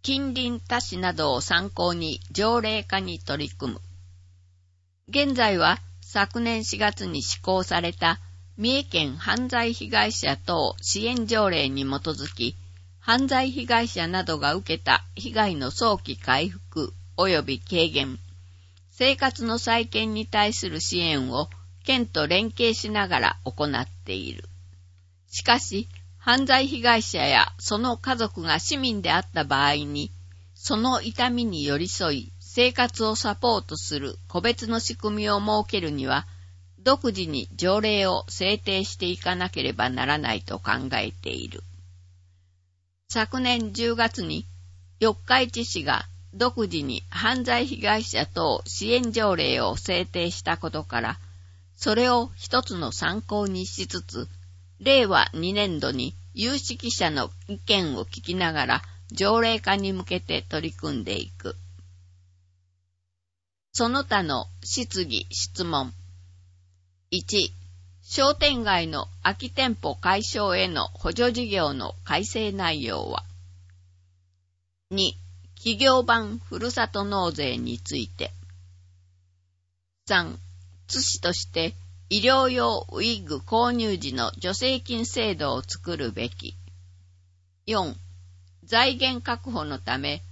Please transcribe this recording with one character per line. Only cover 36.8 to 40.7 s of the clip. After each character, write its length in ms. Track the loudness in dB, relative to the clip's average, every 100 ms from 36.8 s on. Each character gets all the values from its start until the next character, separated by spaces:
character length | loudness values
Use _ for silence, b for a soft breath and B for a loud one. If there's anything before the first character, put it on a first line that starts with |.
独 220 | 4 6 4
自 180 | 0
に 240 | -2 -2 -6 0
条 240 | 2 4
例 260 | 4 4 4
を 200 | 2 -2
制 300 | -2 0 0
定 260 | 0 0
し 140 | -2 -2
て 80 | -4
い 120 | -2
か 180 | -2 0
な 140 | -2
け 140 | -2
れ 80 | -2
ば 180 | 0 0
な 160 | 0 0
ら 120 | 0
な 160 | 0
い 80 | -2
と 180 | -4 -6
考 340 | -2